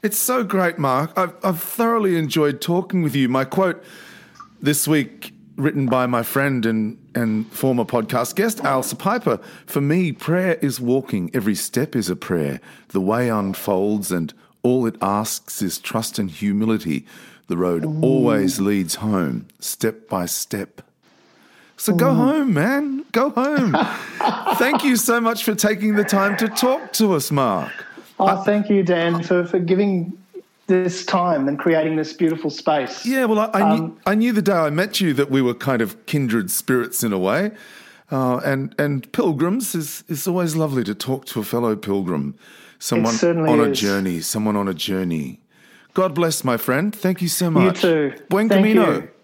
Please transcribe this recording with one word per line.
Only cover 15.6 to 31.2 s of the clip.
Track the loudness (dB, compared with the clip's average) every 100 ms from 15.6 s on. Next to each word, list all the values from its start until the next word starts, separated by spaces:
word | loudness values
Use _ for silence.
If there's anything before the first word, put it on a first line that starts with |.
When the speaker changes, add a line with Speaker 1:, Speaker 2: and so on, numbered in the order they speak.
Speaker 1:
is | -4 -6
trust | -6 -4 -4 -6
and | -6
humility. | -2 -2 0 0 0 -2 -6 -6 -20 -20 -20 _
The | -2
road | 0 0
Speaker 2:
Mm. | -2 0
Speaker 1:
always | 2 4 2 2 0 0
leads | 0 0 -2 -4
home, | -2 0 0 -4 -10 _
step | -12 -4 -4 -4 -6
by | -6 -4
step." | -6 -6 -8 -8 -14 -20 _ _ _ _ _ _ _ _ -6
So | -2
go | 2 4
Speaker 2:
Mm. | 4
Speaker 1:
home, | 4 2 2
man. | 2 2 0 -2 -6 -4
Go | 0 0
home. | 0 0 2 2
Speaker 2:
<laughs> | 2 0 -4 -12 -2 -2 -2 -2 0
Speaker 1:
Thank | 2 2
you | 2 2
so | 2 2
much | 2 0 -2
for | 0
taking | 0 2 2 2
the |
time | 2 2 2 0
to | -2
talk | 0 0 0 -4
to | 0 2
us, | 2 0
Mark. | 0 2 0 -4 -10 -16 -20 -20 0
Speaker 2:
Oh, | 2
Speaker 1:
I | 2
Speaker 2:
thank | 2 0 2
you, | 2
Dan, | 2 2 2 -2
for, | 0 0 2
for | -2
giving | 2 2 2 0 -4 -10 _ -20 -20 _ 0
this | 2 2 -4 -2
time | 0